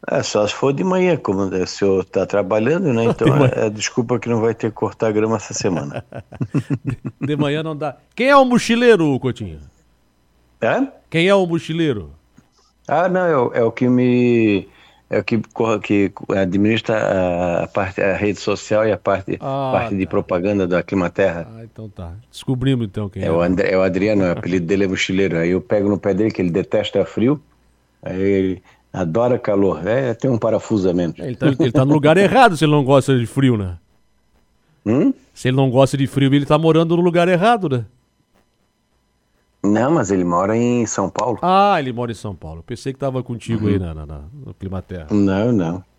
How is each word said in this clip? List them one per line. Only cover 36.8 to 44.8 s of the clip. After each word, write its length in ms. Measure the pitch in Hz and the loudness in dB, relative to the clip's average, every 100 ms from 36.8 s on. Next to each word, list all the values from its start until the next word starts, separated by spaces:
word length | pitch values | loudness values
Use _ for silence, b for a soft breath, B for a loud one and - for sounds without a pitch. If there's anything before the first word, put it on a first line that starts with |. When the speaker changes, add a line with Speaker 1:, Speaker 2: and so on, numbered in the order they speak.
| 170 170 | 4 2
Speaker 2:
no 80 | |
lugar 240 | 180 170 175 | 2 2 2
errado, 420 | 180 202 240 180 | 2 4 2 0
né? 160 | 127 107 _ _ _ _ _ _ _ _ _ _ _ _ _ _ _ _ _ | -4 -6 _ _ _ _ _ _ _ _ _ _ _ _ _ _ _ _ _
Speaker 1:
Não, 280 | 101 104 123 | 0 2 2
mas 200 | 165 98 | 2 2
ele 120 | 98 | 0
mora 320 | 90 87 98 113 | 0 0 0 0
em 300 | 120 120 113 | 0 0 -2
São 240 | - 95 | -2 -4
Paulo. 300 | - 110 104 | -4 -4 -2
Speaker 2:
Ah, 340 | 175 190 202 185 | 0 2 4 2
ele 120 | 135 | -2
mora 200 | 117 120 | -6 -6
em 40 | 110 | -8
São 180 | 107 92 | -10 -12
Paulo. 280 | 80 80 | -14 -14
Pensei 300 | - 120 - | -12 -10 -10
que 60 | 127 | -6
tava 220 | 139 127 | -4 -4
contigo 440 | 123 117 - 113 104 | -6 -10 -4 -2 0
Speaker 1:
Uhum. 60 | |
Speaker 2:
aí 60 | 98 | 0
na, 140 | 87 | -2
na, 120 | 78 76 | -10 -12
na, 160 | 76 73 143 131 | -14 -16 -18 -18
no 80 | |
Climaterra. 540 | - 95 92 | -12 -10 -10